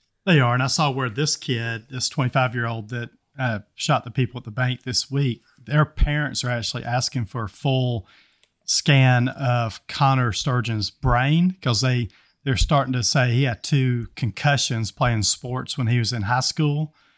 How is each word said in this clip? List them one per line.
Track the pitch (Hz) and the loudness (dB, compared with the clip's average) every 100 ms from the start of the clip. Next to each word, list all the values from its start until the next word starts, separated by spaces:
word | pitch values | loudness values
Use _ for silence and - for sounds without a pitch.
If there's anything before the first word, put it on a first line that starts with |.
| _ _ | _ _
They | - 165 | 2 4
are. | 123 | 4
And | 123 | 2
I | 131 | 0
saw | - 151 | 0 0
where | 131 127 | 0 -4
this | 110 147 | -2 -2
kid, | - - 120 117 113 - | -2 -4 -4 -4 -8 -10
this | 131 - | -6 -4
twenty-five-year-old | - 127 135 127 120 117 113 107 | -2 0 2 0 -2 -4 -6 -8
that, | 120 117 _ _ - | -10 -10 _ _ -6
uh, | 127 107 - | -4 -4 -8
shot | - - 135 | -8 0 0
the | - | 0
people | 107 123 127 | -2 -2 -4
at | |
the | - | -12
bank | 107 127 127 | -4 -4 -4
this | - 123 - | -4 -4 -2
week, | 135 139 113 _ _ | -2 -2 -2 _ _
their | - 151 | -2 2
parents | 147 - - 147 143 120 | 2 2 2 2 -2 -2
are | 123 | -2
actually | 120 107 120 | -2 -4 -6
asking | 117 123 131 127 | -2 -2 -2 -4
for | 113 123 | -6 -6
a | 107 | -8
full | - 143 131 127 120 - - _ _ _ _ | -4 0 2 0 -2 -6 -20 _ _ _ _
scan | - - - 139 131 123 123 | -2 0 4 6 6 6 2
of | - 131 123 117 - - | -2 0 0 -2 -6 -10
Connor | - 139 135 120 | 0 2 4 2
Sturgeon's | 104 - 123 117 110 104 | 0 -2 -2 -2 -4 -4
brain | - 123 120 131 160 180 185 | -4 0 2 4 4 2 0
'cause | 127 107 | -2 0
they, | 127 123 113 - _ _ | 2 0 -2 -8 _ _
they're | 143 127 | -2 0
starting | - 143 127 | 2 2 2
to | 127 | 0
say | 117 147 123 | 0 2 2
he | 120 | 2
had | 135 107 | 0 -2
two | - 143 131 120 113 | 0 2 2 0 -4
concussions | - 117 - 147 139 - 117 110 | -6 -6 -2 0 0 0 -2 -4
playing | - 127 113 | 0 0 2
sports | - - 127 127 - - | 0 -2 -4 -8 -6 -4
when | 117 | 0
he | 123 | 2
was | 113 | 0
in | 120 | -2
high | 98 123 | 0 0
school. | 131 - 151 143 156 - _ | 0 0 0 0 -4 -8 _